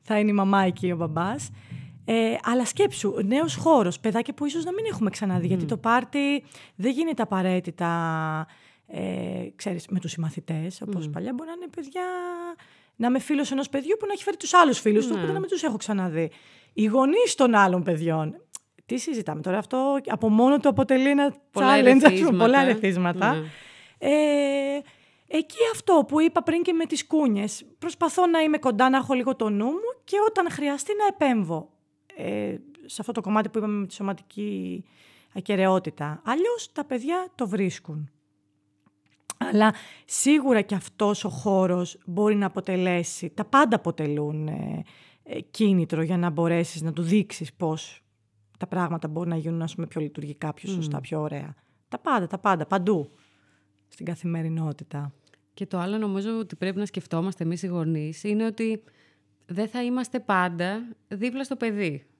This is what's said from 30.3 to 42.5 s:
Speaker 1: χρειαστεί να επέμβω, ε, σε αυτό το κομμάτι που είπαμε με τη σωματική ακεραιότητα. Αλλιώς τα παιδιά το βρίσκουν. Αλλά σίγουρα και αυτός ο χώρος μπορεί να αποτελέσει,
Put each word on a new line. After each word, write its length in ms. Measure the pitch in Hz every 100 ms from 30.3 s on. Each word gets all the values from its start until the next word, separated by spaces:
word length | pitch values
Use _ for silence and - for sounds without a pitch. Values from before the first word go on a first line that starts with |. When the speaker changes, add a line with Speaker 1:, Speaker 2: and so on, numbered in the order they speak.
| 440 349
Speaker 1:
χρειαστεί 420 | - 294 285 - 415
να 280 | 415 392 285
επέμβω, 440 | 233 170 165 - _ _ _ _ 392
ε, 400 | 175 - 104 - 294 - -
σε 100 | -
αυτό 120 | 214
το 80 | 226
κομμάτι 280 | 185 208 214
που 100 | 220
είπαμε 200 | 208 208
με 80 | 196
τη 80 |
σωματική 880 | - 196 196 _ - 208 196 180 180 - _ _ _ _
ακεραιότητα. 880 | 196 185 196 190 185 180 - 147 156
Αλλιώς 480 | - 277 403 480 -
τα 120 | -
παιδιά 440 | 294 254 262 359 370
το 140 | - 233
βρίσκουν. 600 | 196 190 - - 156 147 _ _ _ _ _ _ _ _ _ _ _ _ - -
Αλλά 220 | 208 214 214 - -
σίγουρα 560 | _ - 269 302 269 226
και 140 | 202
αυτός 500 | 196 - _ 208 202
ο 40 | 202
χώρος 720 | - 214 190 185 180 175 - -
μπορεί 280 | 175 208
να 120 | 208
αποτελέσει, 840 | 196